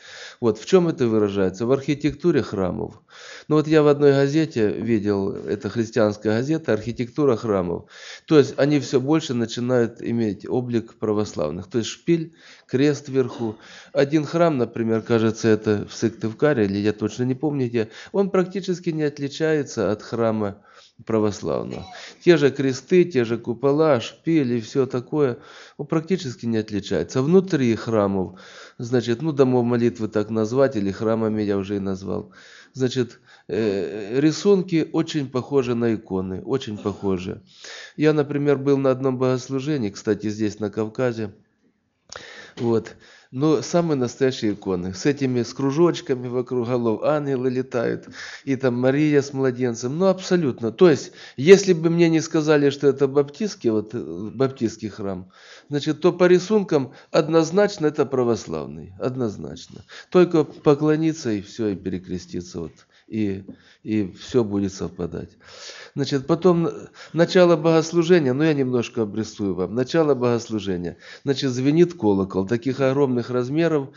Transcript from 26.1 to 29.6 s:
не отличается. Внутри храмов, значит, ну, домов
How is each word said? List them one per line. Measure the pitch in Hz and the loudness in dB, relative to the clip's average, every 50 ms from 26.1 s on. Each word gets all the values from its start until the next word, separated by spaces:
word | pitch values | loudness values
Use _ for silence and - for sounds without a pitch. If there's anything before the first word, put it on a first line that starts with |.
| 190 180 - 127 113 - 120 | -2 -2 -2 -8 -10 -6 -4
не | 117 113 | -2 -2
отличается. | 110 107 107 104 98 98 - 101 78 - - - 131 | -2 -2 -2 -4 -6 -4 -2 -2 -2 -2 -2 -2 -2
Внутри | 131 151 180 190 185 190 165 139 131 117 110 | 2 4 4 4 4 4 0 0 2 2 0
храмов, | 104 - 117 113 107 101 98 98 95 90 82 - - - - - - - - - - | 0 -2 0 0 2 2 2 0 -2 -4 -4 -8 -14 -20 -20 -20 -20 -20 -20 -14 -12
значит, | 123 117 127 123 110 117 117 113 | -6 -2 0 0 0 0 -2 -2
ну, | 156 165 | -2 -2
домов | 143 135 135 127 123 123 | 2 4 4 4 4 2